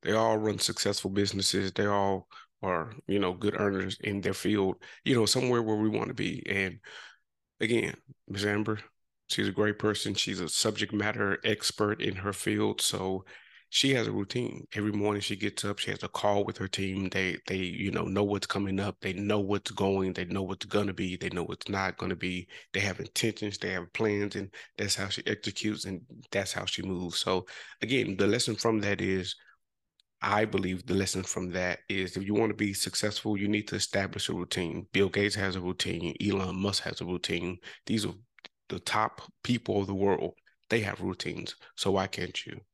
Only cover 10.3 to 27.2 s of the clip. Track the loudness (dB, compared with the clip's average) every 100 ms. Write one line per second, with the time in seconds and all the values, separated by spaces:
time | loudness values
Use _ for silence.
10.3 | -2 -2 2 0 0 -2 0 0 2 0
11.3 | 2 0 0 0 2 0 2 -2 -2 -4
12.3 | -2 0 2 2 2 0 0 -2 -2 -6
13.3 | -20 -20 -20 _ 2 4 4 2 -2 -2
14.3 | -2 -4 -6 -8 -2 -2 2 2 0 -2
15.3 | -2 -4 -2 -4 -4 -4 -4 -4 0 4
16.3 | 4 2 -2 -4 -2 -2 0 -2 0 0
17.3 | -2 -4 -2 -2 -2 -2 0 0 2 2
18.3 | 0 -2 -2 0 0 -2 -4 -6 -4 2
19.3 | 2 2 0 -2 0 2 4 2 -2 -4
20.3 | -4 -4 -6 0 0 0 -2 -4 -2 -4
21.3 | -4 -4 -6 -4 0 0 -2 -4 -2 -2
22.3 | -4 -8 -16 -6 -2 -2 -2 -4 0 0
23.3 | 0 -4 -4 -4 -4 -6 0 2 2 0
24.3 | -4 -8 -12 -18 -6 -2 -2 -2 -4 -2
25.3 | -2 -4 -2 -2 -2 -4 -6 -10 -20 -4
26.3 | -2 -2 -4 -4 -4 -4 -4 -2 -2